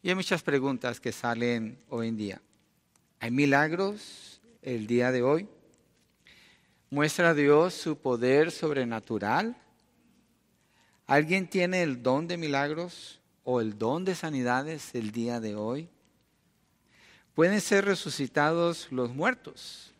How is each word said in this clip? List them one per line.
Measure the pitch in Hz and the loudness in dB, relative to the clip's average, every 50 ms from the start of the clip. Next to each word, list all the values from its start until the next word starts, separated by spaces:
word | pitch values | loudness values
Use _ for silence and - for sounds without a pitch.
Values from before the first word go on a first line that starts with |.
Y | - 180 | 0 -2
hay | 185 | -2
muchas | 185 180 - 190 160 | -2 0 -2 -2 -2
preguntas | - - 143 139 131 139 135 120 - 123 117 - | 0 0 0 2 2 0 -2 -2 -4 -6 -6 -4
que | - 123 | -6 -8
salen | 110 - - 120 117 113 120 120 120 117 110 110 123 - _ _ | -6 -4 -4 -4 -2 0 0 0 0 -2 -4 -6 -10 -14 _ _
hoy | - 117 113 | -6 -6 -4
en | 113 113 | -4 -4
día. | 107 104 101 95 - _ _ _ _ _ _ _ _ _ _ _ _ _ _ _ _ | -4 -6 -6 -8 -10 _ _ _ _ _ _ _ _ _ _ _ _ _ _ _ _
¿Hay | - 117 | -4 -2
milagros | 120 135 147 143 139 139 151 156 165 175 196 196 208 208 - - - - - - - _ _ _ _ _ - | 2 4 4 6 6 4 4 2 0 -2 -2 -2 -4 -8 -14 -20 -20 -20 -20 -20 -20 _ _ _ _ _ -8
el | 135 127 113 107 | -6 -6 -6 -2
día | 107 120 120 123 127 | 0 2 2 2 2
de | 127 123 | 2 2
hoy? | 120 131 147 165 202 - - _ _ _ _ _ _ _ _ _ _ _ _ _ _ - - - - _ _ _ _ _ _ _ _ _ | 2 2 2 0 0 -8 -18 _ _ _ _ _ _ _ _ _ _ _ _ _ _ -20 -20 -20 -20 _ _ _ _ _ _ _ _ _
¿Muestra | 139 143 151 151 - - 175 165 165 | -2 0 0 0 2 4 4 4 6
Dios | 147 143 143 147 151 165 185 180 | 6 6 6 8 6 6 4 0
su | - - 170 151 - | -6 -6 -6 -6 -4
poder | _ 131 123 113 120 127 135 143 156 170 | _ -2 -2 2 4 4 6 6 4 2
sobrenatural? | - - - 156 147 135 127 117 117 110 - - 117 101 101 104 120 160 208 226 247 - _ _ _ _ _ _ _ _ _ _ _ _ _ _ _ _ _ _ _ _ _ _ _ _ _ _ _ _ _ | 0 -4 -4 -2 -2 -2 -2 -2 -4 -8 -6 -4 -4 -2 0 0 0 0 -2 -2 -8 -10 _ _ _ _ _ _ _ _ _ _ _ _ _ _ _ _ _ _ _ _ _ _ _ _ _ _ _ _ _
¿Alguien | - 135 147 151 156 185 196 185 | 4 4 4 4 4 0 0 -2
tiene | - - 190 175 175 180 185 175 | -2 0 0 0 2 2 0 0
el | 151 131 123 117 | 0 -2 -2 0
don | 127 127 143 165 | 0 0 0 -2
de | 170 175 | -4 -6
milagros | 170 165 151 139 139 139 147 156 160 175 175 - - - - - _ _ _ _ _ _ | -6 -4 -2 0 0 0 -2 -4 -6 -8 -10 -12 -16 -18 -20 -20 _ _ _ _ _ _
o | 127 127 120 | -2 0 0
el | 113 110 104 | 0 -2 -4
don | 104 113 113 135 170 185 | -2 -2 0 0 0 -2
de | 190 180 | -4 -4
sanidades | - - 160 151 131 123 123 123 127 139 151 160 147 - - - | -4 -6 -6 -4 -2 0 0 0 0 -2 -6 -10 -12 -12 -8 -8
el | 123 110 107 | -6 -6 -4
día | - 120 117 120 120 117 | -4 -4 -4 -4 -4 -4
de | 110 107 104 | -6 -6 -6
hoy? | 104 107 110 123 147 165 170 _ _ _ _ _ _ _ _ _ _ _ _ _ _ _ _ _ _ _ _ _ _ - - - _ _ _ _ | -6 -6 -6 -6 -8 -8 -14 _ _ _ _ _ _ _ _ _ _ _ _ _ _ _ _ _ _ _ _ _ _ -20 -20 -20 _ _ _ _
¿Pueden | - 160 180 202 208 | 2 4 4 4 0
ser | - - 208 196 196 | 2 2 2 2 4
resucitados | 202 190 - - 156 - - 139 117 - 151 147 151 165 170 170 170 165 - - - | 2 0 -2 -2 -8 -4 -4 -6 -2 2 2 2 2 2 2 0 0 -2 -4 -10 -8
los | 131 127 123 117 123 | -4 -4 -4 -4 -4
muertos? | 139 170 240 254 - - - - - - - - - - - _ | -2 -2 -2 -2 -4 -12 -20 -20 -18 -18 -18 -18 -18 -20 -20 _